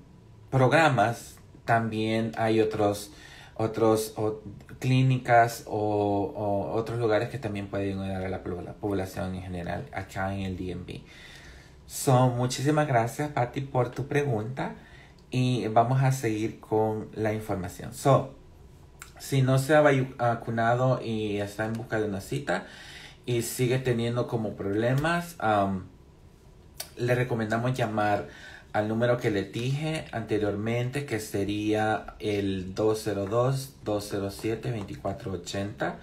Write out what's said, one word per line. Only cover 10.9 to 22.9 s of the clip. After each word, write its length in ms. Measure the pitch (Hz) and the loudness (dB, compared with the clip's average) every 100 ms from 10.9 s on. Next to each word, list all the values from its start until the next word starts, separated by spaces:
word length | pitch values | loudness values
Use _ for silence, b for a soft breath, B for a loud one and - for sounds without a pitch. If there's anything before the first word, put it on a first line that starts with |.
| - - B B B B B B B - | -12 -14 B B B B B B B -14
So, 420 | - - 127 127 | -2 4 6 6
muchísimas 580 | 120 123 - 139 151 147 | 4 -2 0 2 2 2
gracias, 440 | 120 117 - 147 | 2 2 -2 -4
Patty, 320 | 127 123 - | -2 -4 -4
por 280 | 135 131 120 | -2 0 0
tu 160 | - 123 | -2 -2
pregunta 680 | 143 139 107 113 - 165 - B B B B - | 0 0 0 -2 -6 -6 -8 B B B B -4
y 360 | 127 127 123 107 | 0 2 2 2
vamos 340 | 113 120 131 | 4 4 4
a 100 | 135 | 4
seguir 480 | 131 113 107 110 - | 2 0 0 -2 -6
con 480 | - 110 110 107 - | 0 2 2 0 -6
la 180 | - 107 | -4 -2
información. 640 | 107 104 95 90 - - | -2 -4 -6 -6 -10 -12
So, 400 | - 143 131 - - - - - - - - - - | 0 4 4 4 -10 -20 -20 -20 -20 -20 -20 -20 -16
si 220 | - 135 | -2 2
no 180 | 127 135 | 4 4
se 160 | 147 | 6
ha 60 | 151 | 6
vayu-, 340 | 147 135 127 - | 8 4 0 0
vacunado 840 | 120 117 - 117 113 123 131 123 | 0 0 -2 0 2 4 2 2
y 360 | 113 110 107 101 | -2 -2 -2 -2
está 260 | 98 - | -4 -4
en 80 | 110 | -4
busca 260 | 113 117 110 | -4 -4 -2
de 80 | 101 | -2
una 140 | 95 | -4
cita 460 | - 143 - 87 - B B | -6 -6 -2 -4 -6 B B